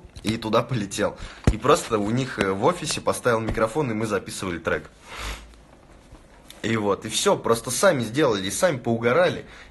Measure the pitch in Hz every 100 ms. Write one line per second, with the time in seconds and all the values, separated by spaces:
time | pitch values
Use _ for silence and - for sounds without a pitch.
0 | - - - 113 110 113 131 123 98 107
1 | 95 - - - - 117 127 165 - 110
2 | 104 120 131 - 98 98 135 175 156 -
3 | 92 - 123 113 110 107 110 156 139 107
4 | 113 98 - - 95 82 82 82 - -
5 | - - - - - - - - - -
6 | - - - - - - 104 113 101 95
7 | 113 - 202 170 107 117 - 120 196 147
8 | 110 127 147 101 95 - 185 131 117 113
9 | 117 143 175 - - - -